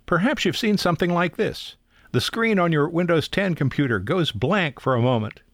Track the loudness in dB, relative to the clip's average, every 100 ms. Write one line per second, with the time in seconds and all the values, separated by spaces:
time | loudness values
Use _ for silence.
0 | -2 2 2 0 -2 0 0 0 0 0
1 | 0 0 0 -2 -4 -6 -14 -20 _ _
2 | _ -2 -2 -2 0 2 2 2 0 0
3 | 2 0 0 -2 -2 0 -2 0 0 0
4 | -2 -2 -2 -2 -2 0 -2 -4 -2 2
5 | 2 0 -2 -10 _